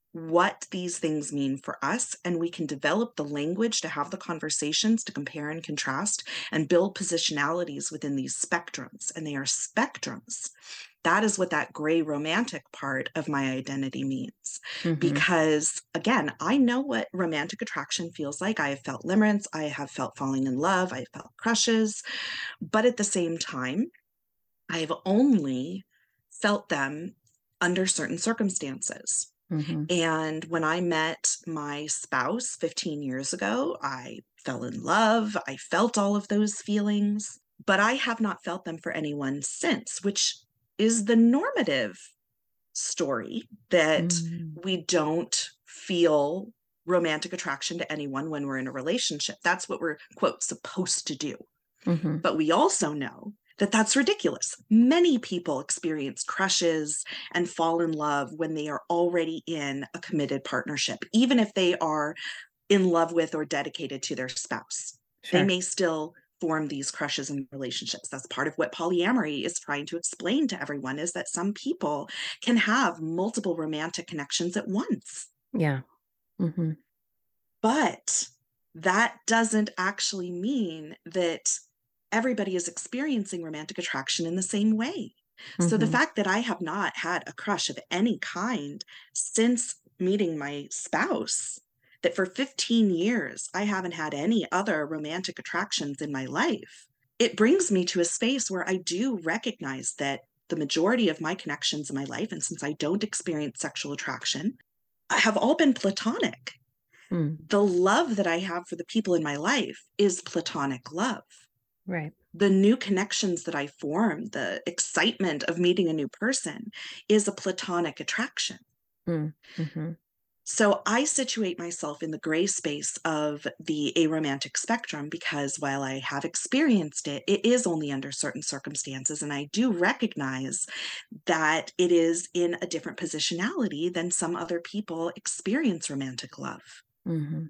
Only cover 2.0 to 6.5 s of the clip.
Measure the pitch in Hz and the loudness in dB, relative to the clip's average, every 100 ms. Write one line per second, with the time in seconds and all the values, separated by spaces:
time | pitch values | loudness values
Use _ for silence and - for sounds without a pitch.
2 | - - 180 170 170 - 156 139 147 196 | -4 -6 -2 0 -2 -2 -4 -2 0 2
3 | 233 - 147 147 151 185 226 - 156 147 | 0 -4 -4 -2 -2 0 0 0 -4 -4
4 | 143 185 - 165 156 - 147 160 220 226 | -6 -6 -6 -6 -4 -2 -2 2 4 2
5 | - 143 139 151 147 165 160 147 135 135 | 0 -8 -8 -6 -6 -6 -6 -6 -4 -2
6 | 202 - - - - | -2 -4 -6 -10 -2